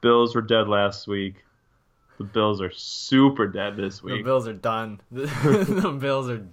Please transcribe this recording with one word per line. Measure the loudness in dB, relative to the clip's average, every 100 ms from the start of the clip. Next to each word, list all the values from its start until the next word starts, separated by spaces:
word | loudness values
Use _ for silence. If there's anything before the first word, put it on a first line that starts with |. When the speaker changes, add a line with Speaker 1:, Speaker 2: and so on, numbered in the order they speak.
Speaker 1:
Bills | 6 4 4 0
were |
dead | 2 2 4
last | 2 2 -2 -6
week. | -4 -4 -8 _ _ _ _ _ _ _ _
The |
Bills | -6 0 2 0
are | -4
super | -8 -14 -12 0 6 6 4 -2
dead | -2 -8 -6
this | -8 -8
Speaker 2:
The | -8
Speaker 1:
week. | -6 0
Speaker 2:
Bills | 0 0
are |
done. | -6 -4 -4 -6 -12 _
<laughs> |
The | -8 -6 -2 2 4 2 0 -2 -2
Bills | -2 -2 -2
are | -6 -8